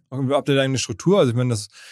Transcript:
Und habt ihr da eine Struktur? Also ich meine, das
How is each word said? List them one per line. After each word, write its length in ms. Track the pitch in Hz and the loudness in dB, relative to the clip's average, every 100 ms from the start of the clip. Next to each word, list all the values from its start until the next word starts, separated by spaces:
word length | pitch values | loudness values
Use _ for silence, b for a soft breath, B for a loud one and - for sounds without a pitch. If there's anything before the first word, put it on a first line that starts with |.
| _ | _
Und 220 | 131 131 | -6 -2
habt 180 | 139 131 | -2 0
ihr 60 | 139 | 0
da 60 | |
eine 180 | 135 131 | 2 -2
Struktur? 400 | - 123 165 196 | -6 -4 0 4
Also 120 | 139 | 2
ich 40 | 117 | 2
meine, 140 | 127 | 0
das 180 | 113 - B B | -2 -6 B B